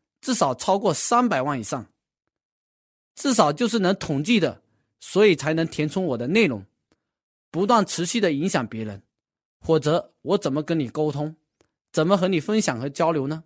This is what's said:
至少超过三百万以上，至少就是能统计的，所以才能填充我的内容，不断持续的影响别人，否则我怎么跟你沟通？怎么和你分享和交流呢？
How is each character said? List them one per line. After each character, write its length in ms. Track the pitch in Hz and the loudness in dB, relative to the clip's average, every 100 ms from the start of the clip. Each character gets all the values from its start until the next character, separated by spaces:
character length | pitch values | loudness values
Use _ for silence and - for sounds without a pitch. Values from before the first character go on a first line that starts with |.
| _ _ | _ _
至 140 | - 247 | -4 0
少 180 | 143 | 0
超 240 | 127 - 196 | 0 0 0
过 160 | 202 | 0
三 340 | 151 - 240 247 | 0 2 2 2
百 140 | 151 | 0
万 180 | 135 135 | -2 -4
以 40 | |
上， 240 | 104 135 107 _ _ _ _ _ _ _ _ _ _ _ _ - | -6 -8 -10 _ _ _ _ _ _ _ _ _ _ _ _ -6
至 180 | 285 | 0
少 180 | 233 151 | 4 4
就 160 | 147 240 | 2 0
是 120 | 220 | 2
能 160 | 185 196 | 0 0
统 280 | - 139 | -2 -2
计 160 | 151 233 | 2 2
的， 220 | 151 - _ _ _ _ | 2 -2 _ _ _ _
所 260 | - 185 214 | -4 4 4
以 100 | 151 | 4
才 200 | 139 160 | 0 -2
能 100 | 165 | -2
填 240 | - 151 | -2 -4
充 160 | 190 180 | -2 -2
我 100 | 117 | -2
的 120 | 123 | 0
内 180 | 208 190 | 2 2
容， 180 | 110 98 _ _ _ _ _ _ _ _ | 0 -10 _ _ _ _ _ _ _ _
不 160 | 156 202 | -2 2
断 180 | 233 | 2
持 220 | 190 - 175 | 2 -2 -2
续 160 | 233 | 0
的 100 | 190 | 0
影 160 | 143 185 | 0 0
响 200 | 156 113 | -2 -4
别 160 | 110 | -6
人， 180 | 107 98 - _ _ _ _ _ | -10 -12 -18 _ _ _ _ _
否 180 | - 160 | 0 0
则 340 | 135 170 - _ | 2 0 -2 _
我 160 | 135 196 | -2 -2
怎 160 | 151 | 0
么 80 | 139 | -4
跟 180 | 147 165 | -2 -2
你 80 | 120 | -2
沟 240 | 151 151 | -2 -2
通？ 240 | 143 151 160 _ _ _ _ _ | -2 -6 -10 _ _ _ _ _
怎 140 | - 156 | -2 2
么 100 | 196 | 2
和 120 | 190 | 2
你 120 | 180 | 0
分 220 | 147 220 | 0 0
享 180 | 202 120 | 0 -2
和 80 | 135 | -6
交 240 | 135 165 | -2 0
流 140 | 160 135 | 0 -2
呢？ 180 | 160 | -6